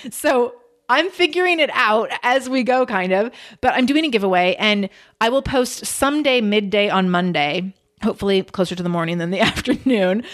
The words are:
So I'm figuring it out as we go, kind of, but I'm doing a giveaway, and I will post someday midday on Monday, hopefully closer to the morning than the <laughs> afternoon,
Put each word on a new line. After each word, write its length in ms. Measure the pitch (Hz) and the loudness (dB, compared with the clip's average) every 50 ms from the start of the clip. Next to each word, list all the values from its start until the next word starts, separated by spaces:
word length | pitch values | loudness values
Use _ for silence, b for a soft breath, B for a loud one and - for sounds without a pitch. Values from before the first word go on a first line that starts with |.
| B 254 | B -14
So 420 | B - - 294 277 247 240 240 - - _ _ _ _ _ - | B -4 0 0 2 2 0 -2 -4 -10 _ _ _ _ _ 0
I'm 220 | 247 285 330 381 | 0 0 0 0
figuring 500 | - - 349 320 302 349 359 359 349 330 | -2 0 -2 0 0 0 0 2 2 2
it 120 | 302 247 - | 0 0 0
out 360 | - 247 220 214 226 214 - - - - | 0 2 2 2 0 0 -2 -4 -2 0
as 260 | 240 254 269 240 254 | 0 0 0 0 -2
we 140 | 262 262 247 | -2 0 0
go, 220 | 226 247 254 254 | 2 2 2 0
kind 280 | 247 226 190 180 185 185 | 0 -2 -2 -2 0 0
of, 180 | 190 214 247 - B B B B B | 0 0 -2 -4 B B B B B
but 120 | - - - | 0 0 2
I'm 120 | 254 254 | 2 2
doing 200 | 233 285 311 320 | 2 2 2 0
a 40 | 311 | 0
giveaway, 460 | 233 214 196 196 185 180 180 180 190 - | 0 0 2 2 2 4 2 2 0 0
and 300 | - 214 208 202 196 190 B B B B B B | 0 0 0 0 -2 -4 B B B B B B
I 100 | 220 233 | 0 0
will 120 | 247 269 | 0 0
post 440 | 262 - - 269 247 240 - - - | 0 0 0 0 0 -2 -4 -8 -8
someday 540 | - - - 277 269 285 302 302 277 254 247 | -8 -4 -2 0 0 0 0 0 2 2 2
midday 500 | 226 208 208 214 208 196 196 208 202 208 | 2 2 2 0 0 0 0 0 2 2
on 200 | 165 190 190 185 | 2 2 2 2
Monday, 640 | 180 175 180 180 175 151 147 147 147 180 180 190 - _ _ _ _ - - | 2 0 0 0 0 0 0 -2 -2 -4 -6 -8 -10 _ _ _ _ -6 -4
hopefully 400 | 214 - - 202 202 196 190 190 | -4 -4 -2 -2 0 0 0 0
closer 320 | - - - 180 165 180 | -2 -2 -2 -2 -2 -2
to 80 | 175 180 | -4 -4
the 60 | 175 | -2
morning 280 | 175 170 165 165 175 175 | -2 -2 -2 -2 -2 -2
than 140 | 165 170 | -2 -2
the 80 | 190 185 | 0 0
<laughs> 120 | - - | 0 0
afternoon, 720 | - - - - - - - 269 254 208 190 180 190 220 247 B | 0 -2 -2 -2 -2 -2 0 0 0 2 2 2 0 -2 -4 B